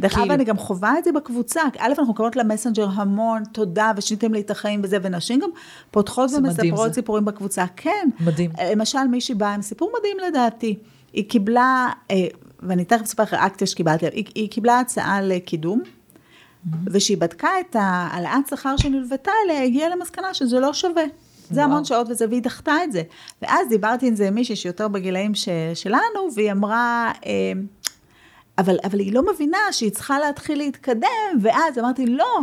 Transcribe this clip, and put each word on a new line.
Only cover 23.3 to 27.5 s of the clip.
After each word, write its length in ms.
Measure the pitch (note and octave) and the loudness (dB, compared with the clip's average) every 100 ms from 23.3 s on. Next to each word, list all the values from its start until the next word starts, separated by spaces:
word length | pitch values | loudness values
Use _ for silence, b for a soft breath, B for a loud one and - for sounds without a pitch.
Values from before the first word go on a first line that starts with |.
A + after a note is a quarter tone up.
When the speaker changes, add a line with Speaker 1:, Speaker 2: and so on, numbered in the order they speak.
| B | B
Speaker 1:
ואז 260 | - D4+ D4+ | 0 2 2
דיברתי 400 | A3 G#3+ B3 B3+ | 2 2 0 0
עם 60 | G#3+ | 2
זה 120 | G3 | 2
עם 60 | |
מישהי 220 | G#3+ B3 G3 | 0 -2 -4
שיותר 320 | F3+ F3+ G#3+ | -6 -4 -4
בגילאים 460 | G3+ F#3 F#3 G#3 | -2 -2 -2 -2
ש-, 140 | G3+ G3+ E3 D#3+ | -2 -2 -2 -2
שלנו, 540 | E3 G3 B3+ A4+ G#4 F#4 | -4 0 2 2 -2 -4
והיא 180 | A3 G#3+ | 0 0
אמרה, 600 | G3 G3+ A3+ A#3+ A#3 A#3 - G#3+ | 0 0 0 0 0 -2 -4 -4
אה, 40 | G3+ F#3+ | -2 -2